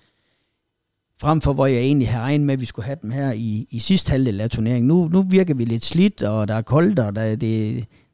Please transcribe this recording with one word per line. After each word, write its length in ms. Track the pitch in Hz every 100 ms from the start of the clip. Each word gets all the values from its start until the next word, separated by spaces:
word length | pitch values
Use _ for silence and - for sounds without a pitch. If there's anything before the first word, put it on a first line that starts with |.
| _ _ _ _ _ _ _ _ _ _ _ _
frem 200 | 147 160
for 120 | 143
hvor 140 | 139 135
jeg 140 | 123
egentlig 280 | 131 147 113
havde 160 | 120
regnet 220 | 123 147 143
med, 80 |
at 60 | 135
vi 60 | 117
skulle 200 | - 104
have 120 | 139
dem 80 | 107
her 220 | 135 139
i, 340 | 110 117 107 -
i 80 | 113
sidste 320 | - 190 -
halvdel 300 | 131 131 98
af 100 | 113
turneringen. 380 | - 110 123 123
Nu, 200 | 175 165
nu 140 | 185
virker 320 | 190 190 180
vi 100 | 135
lidt 200 | 117 117
slidt, 380 | - 170 196 -
og 260 | 104 110 104
der 60 |
er 80 | 110
koldt, 360 | 110 143 180 185
og 180 | 107 101
der, 200 | 110 110
det, 480 | 113 110 107 120 107 _ _